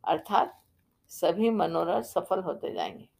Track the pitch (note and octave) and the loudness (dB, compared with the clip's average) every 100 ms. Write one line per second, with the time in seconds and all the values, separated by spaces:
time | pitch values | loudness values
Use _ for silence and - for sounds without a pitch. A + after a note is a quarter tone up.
0 | - D#3+ - G3+ F4+ - _ _ _ _ | 0 -2 2 2 2 -4 _ _ _ _
1 | _ - E3 F3 A3+ G#3+ E3 E3 E3+ F3+ | _ 0 0 4 2 2 2 2 0 0
2 | - F3+ - F#3+ F3+ - - - E2 - | 0 -4 0 0 0 -6 -6 -4 -6 -8
3 | - | -20